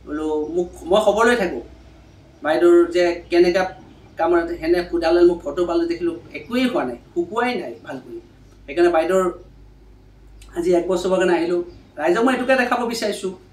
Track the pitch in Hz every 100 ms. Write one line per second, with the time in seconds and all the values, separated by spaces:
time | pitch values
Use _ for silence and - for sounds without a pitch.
0 | - 151 156 151 151 170 180 - 165 202
1 | 202 202 233 240 180 135 - - - -
2 | - - - - 147 165 175 175 170 175
3 | 175 170 - 175 175 190 180 - - -
4 | - - 165 175 170 - 156 175 175 170
5 | 165 175 175 175 - 185 170 170 170 170
6 | 175 - - - - 240 254 151 127 -
7 | - 175 170 214 247 226 - 170 - 135
8 | - - - - - - - 143 175 165
9 | 170 190 185 - - - - - - -
10 | - - - - - 175 170 175 175 180
11 | 190 180 180 165 170 175 - - - -
12 | 160 214 254 254 254 254 240 247 233 -
13 | 214 196 185 185 -